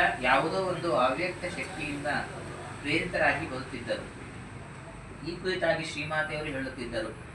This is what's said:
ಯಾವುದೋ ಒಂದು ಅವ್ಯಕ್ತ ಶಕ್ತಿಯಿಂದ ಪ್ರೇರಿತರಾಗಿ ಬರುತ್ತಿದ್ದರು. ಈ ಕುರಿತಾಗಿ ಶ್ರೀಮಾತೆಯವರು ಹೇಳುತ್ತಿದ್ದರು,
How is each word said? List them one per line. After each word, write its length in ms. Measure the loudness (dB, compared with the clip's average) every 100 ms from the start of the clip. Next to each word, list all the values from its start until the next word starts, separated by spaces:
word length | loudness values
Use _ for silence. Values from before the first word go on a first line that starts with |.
| 6 6
ಯಾವುದೋ 360 | 4 6 6 2
ಒಂದು 400 | 2 2 2 6
ಅವ್ಯಕ್ತ 480 | 4 4 0 -2 -4
ಶಕ್ತಿಯಿಂದ 640 | -4 -4 -4 -4 -2 0 0 -2 -6 -8 -8 -8 -6
ಪ್ರೇರಿತರಾಗಿ 720 | 0 2 2 4 4 4 0
ಬರುತ್ತಿದ್ದರು. 680 | -4 -6 -6 -2 -2 -4 -10 -10 -10 -10 -10 -12 -12 -12 -12 -12 -8 -6
ಈ 80 | -4
ಕುರಿತಾಗಿ 500 | 0 2 4 2 0
ಶ್ರೀಮಾತೆಯವರು 640 | -4 -2 0 0 -2 -4
ಹೇಳುತ್ತಿದ್ದರು, 600 | -4 -4 -4 -4 -2 -4 -6 -12